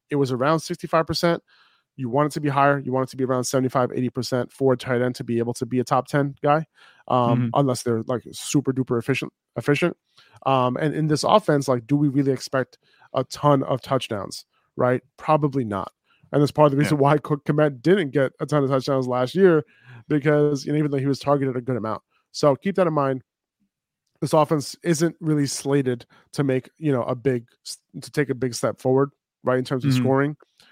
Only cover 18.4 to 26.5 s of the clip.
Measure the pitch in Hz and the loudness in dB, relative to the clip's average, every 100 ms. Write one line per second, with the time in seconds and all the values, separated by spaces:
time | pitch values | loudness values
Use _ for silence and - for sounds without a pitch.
18.4 | 131 147 135 135 147 135 127 123 127 170 | -2 0 2 0 0 -2 0 -2 -2 4
19.4 | 190 160 - _ - - - 147 151 147 | 6 6 0 _ -20 -14 -2 0 2 4
20.4 | 147 143 - 147 151 139 139 131 143 143 | 2 0 -2 -2 0 0 -2 -2 0 0
21.4 | 135 127 120 123 110 107 _ _ _ - | 0 -4 -4 -4 -4 -8 _ _ _ 0
22.4 | 147 131 196 185 170 151 135 131 - _ | 2 2 0 0 0 0 -2 -4 -10 _
23.4 | _ _ _ _ _ _ _ _ 151 160 | _ _ _ _ _ _ _ _ 0 2
24.4 | 147 156 - - 170 147 165 - 160 151 | 2 0 -4 -6 -2 0 0 -2 -2 0
25.4 | 139 - 139 143 127 123 - _ _ - | -2 -4 0 0 0 -4 -8 _ _ -4
26.4 | 143 | 0